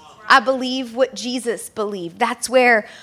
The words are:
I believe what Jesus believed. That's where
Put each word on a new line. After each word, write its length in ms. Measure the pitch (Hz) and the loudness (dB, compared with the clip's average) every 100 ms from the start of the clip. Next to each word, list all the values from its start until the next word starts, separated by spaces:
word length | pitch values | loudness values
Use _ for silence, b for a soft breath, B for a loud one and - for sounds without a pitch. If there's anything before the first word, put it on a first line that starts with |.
| - - - | -20 -16 2
I 120 | 262 | 4
believe 560 | 233 262 254 262 240 226 | 4 -2 -2 -4 -6 -2
what 200 | 254 196 | -2 -2
Jesus 540 | 233 247 233 190 - | -8 -4 -4 -6 -8
believed. 500 | - 208 202 170 185 | -6 -6 -6 -10 -4
That's 300 | 233 247 - | -4 -2 0
where 380 | 254 247 226 - B | 4 4 4 0 B